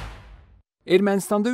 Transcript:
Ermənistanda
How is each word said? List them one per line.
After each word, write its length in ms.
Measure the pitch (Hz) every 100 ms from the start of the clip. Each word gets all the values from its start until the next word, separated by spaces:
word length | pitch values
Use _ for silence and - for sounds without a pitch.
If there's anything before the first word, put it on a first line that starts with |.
| - - - - - - _ _
Ermənistanda 640 | - 185 202 196 - 208 220